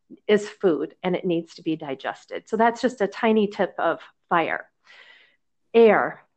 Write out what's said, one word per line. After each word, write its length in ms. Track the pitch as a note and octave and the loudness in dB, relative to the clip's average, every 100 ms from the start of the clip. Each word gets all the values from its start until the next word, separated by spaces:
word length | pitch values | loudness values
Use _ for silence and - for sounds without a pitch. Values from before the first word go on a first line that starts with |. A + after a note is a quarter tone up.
| _ - - | _ -14 0
is 220 | G#3 G#3 | 0 0
food, 460 | - G3 D3 D#3+ - | -2 0 0 -4 -6
and 120 | F#3 F3+ | -4 -4
it 100 | F#3 | -2
needs 300 | E3 E3 - | -4 -6 -10
to 60 | |
be 140 | F3+ D#3 | -8 -6
digested. 760 | D3 C3+ A#2+ - _ - - | -8 -10 -10 -12 _ -14 -6
So 80 | G#3+ | 0
that's 240 | A#3 A3+ | 2 2
just 200 | B3+ B3+ | -4 -2
a 60 | G3 | -4
tiny 400 | - A3+ A3 G3+ | 0 2 2 2
tip 280 | G3+ F3 - | -2 -4 -2
of 220 | E3 D#3 - _ _ | -4 -4 -10 _ _
fire. 400 | F3 - E2 - _ _ - - - _ _ _ _ _ | -2 -2 -4 -10 _ _ -20 -20 -20 _ _ _ _ _
Air. 500 | A#3 A3+ F3 C3 - _ | 4 6 6 0 -6 _